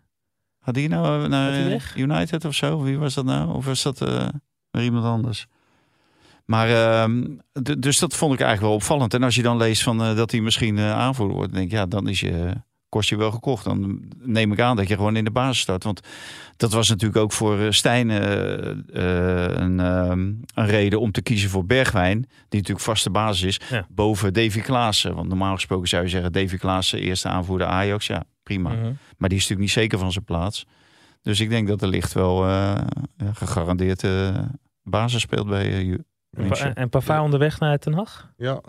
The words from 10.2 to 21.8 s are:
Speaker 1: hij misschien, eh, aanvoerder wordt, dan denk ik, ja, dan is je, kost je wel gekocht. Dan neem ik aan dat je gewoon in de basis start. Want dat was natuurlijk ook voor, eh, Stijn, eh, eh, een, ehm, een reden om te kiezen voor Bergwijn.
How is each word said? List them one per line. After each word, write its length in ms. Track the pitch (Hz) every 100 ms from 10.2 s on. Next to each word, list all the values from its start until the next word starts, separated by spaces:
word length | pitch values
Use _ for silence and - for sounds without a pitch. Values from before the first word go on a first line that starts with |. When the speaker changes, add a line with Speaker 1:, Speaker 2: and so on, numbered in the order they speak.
| 113
Speaker 1:
hij 100 | 117
misschien, 380 | 110 101 120 104
eh, 140 | 107
aanvoerder 440 | 110 123 135 98 95
wordt, 140 | 95
dan 80 | 95
denk 120 | 92
ik, 60 | 110
ja, 80 | 92
dan 220 | 98 104
is 120 | 95
je, 320 | 98 87 87 113 - _ -
kost 160 | 110 104
je 80 | 104
wel 140 | 110
gekocht. 340 | 113 143 123
Dan 380 | - 98 98 98 87 -
neem 300 | 127 110 110
ik 80 | 104
aan 160 | 120 117
dat 120 | 95
je 80 | 98
gewoon 200 | 104 110
in 80 |
de 60 | 110
basis 300 | 117 131 120
start. 240 | - 95
Want 160 | 107 98 - - - - - -
dat 160 | 117
was 160 | 110 110
natuurlijk 340 | 107 107 101
ook 100 | 107
voor, 260 | - 110 101
eh, 120 | 107
Stijn, 400 | 101 135 120 117
eh, 580 | 104 101 98 95 98 98
eh, 840 | 101 - - 90 90 90 90 90 87
een, 240 | 90 92
ehm, 520 | 90 92 90 92 95 107 120
een 120 | - 110
reden 340 | 107 101 104
om 120 | 113
te 100 | 95
kiezen 280 | - 107 98
voor 140 | 95 87
Bergwijn. 540 | 127